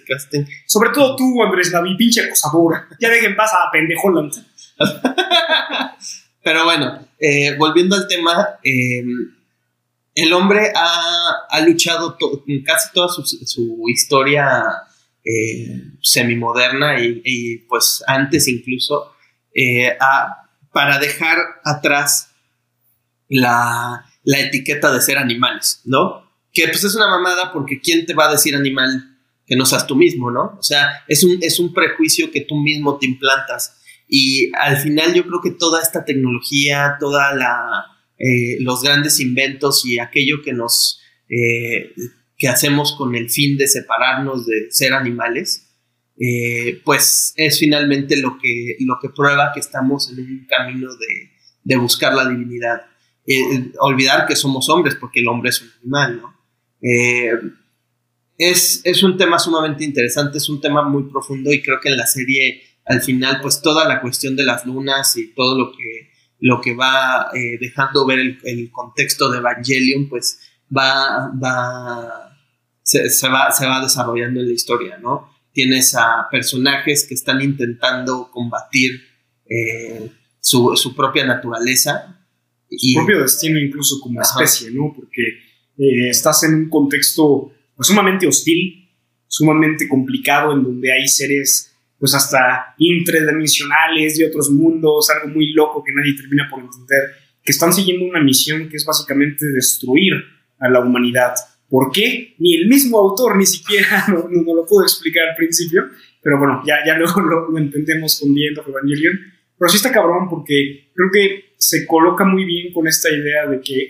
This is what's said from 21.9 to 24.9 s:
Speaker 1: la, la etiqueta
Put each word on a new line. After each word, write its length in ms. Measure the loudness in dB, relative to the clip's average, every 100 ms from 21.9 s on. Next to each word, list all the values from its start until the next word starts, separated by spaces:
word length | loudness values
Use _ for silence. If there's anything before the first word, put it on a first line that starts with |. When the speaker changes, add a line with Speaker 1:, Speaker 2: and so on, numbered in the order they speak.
| 0 0 -2 -4 _ _ _ _ _ _ _ _ _ -2
Speaker 1:
la, 760 | 2 2 2 0 -2 -6 -10 -16 _
la 180 | 0 0
etiqueta 520 | 0 -4 -4 -2 0